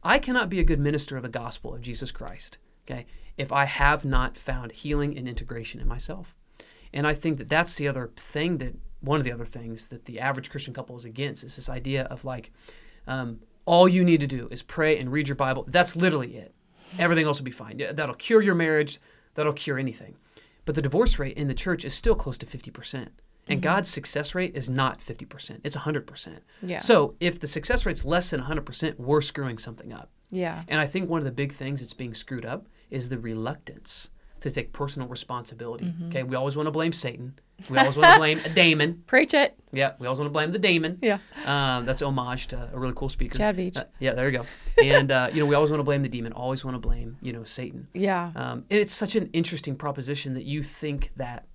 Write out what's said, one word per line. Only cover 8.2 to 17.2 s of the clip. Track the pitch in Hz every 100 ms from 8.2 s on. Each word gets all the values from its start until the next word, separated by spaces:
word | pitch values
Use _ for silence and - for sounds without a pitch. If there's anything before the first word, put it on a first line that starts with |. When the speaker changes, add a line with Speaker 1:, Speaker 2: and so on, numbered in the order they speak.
| - 147 165 165
Speaker 1:
that, | 127 - - -
one | 139 151
of |
the | 123
other | 120 117
things | 123 117 113 -
that | 120
the | - 117
average | 131 131 131
Christian | 143 139
couple | 127 127
is | 123 120
against | 113 139 -
is | - -
this | -
idea | 127 127 135
of, | 131 131
like, | 135 127 - _ - - - - -
um, | 131 123 113 - _
all | - 170 185
you | 180
need | 180 165
to | 143
do | 131 117
is | 123
pray | - - 156 151
and | 127
read | 139 143
your | 139
Bible. | 131 131 -
That's | 165 175 165
literally | 180 151 120 120
it. | - _ _ _ - 185
Everything | 180 165